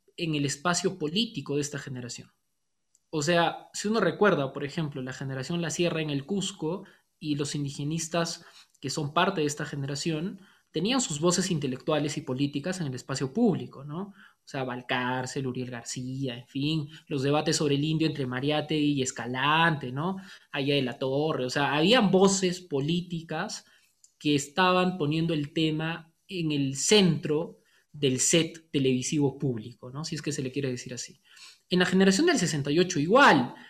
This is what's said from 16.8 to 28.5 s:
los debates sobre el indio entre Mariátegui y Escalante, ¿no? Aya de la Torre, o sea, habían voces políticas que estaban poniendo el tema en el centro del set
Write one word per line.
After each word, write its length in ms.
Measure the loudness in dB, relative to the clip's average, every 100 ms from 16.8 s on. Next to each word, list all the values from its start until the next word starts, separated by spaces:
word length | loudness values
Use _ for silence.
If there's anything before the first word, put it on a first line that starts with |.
| -4 -12 -8
los 140 | -2
debates 340 | 2 2 2 0
sobre 180 | 2
el 100 | 2
indio 220 | 0 0 0
entre 200 | -2 -4
Mariátegui 640 | -4 -2 -2 0 0 2
y 100 | 0
Escalante, 880 | -2 -6 -6 -2 2 4 4 2 -4
¿no? 280 | -4 -4 -6 -12 -20 _
Aya 220 | -4 0
de 80 | 0
la 160 | 0 -2
Torre, 480 | -2 0 0 0 -2
o 40 |
sea, 240 | 0 0
habían 360 | 4 6 6 6
voces 500 | 6 6 4 0 -2
políticas 1040 | -4 -2 0 -2 -2 -8 -6 -8 -8 -10 -16 _ _ _ _ _
que 160 | 2
estaban 600 | 2 2 2 4 4 2 0
poniendo 360 | 0 0 0
el 180 | -2 -2
tema 600 | 0 0 0 -4 -8 -14 _ -10
en 240 | -6 -2
el 240 | 0 -2 -2
centro 800 | 4 6 6 4 0 -2 -4 -12 _ _ _
del 280 | -2 0 2
set 500 | 4 4 2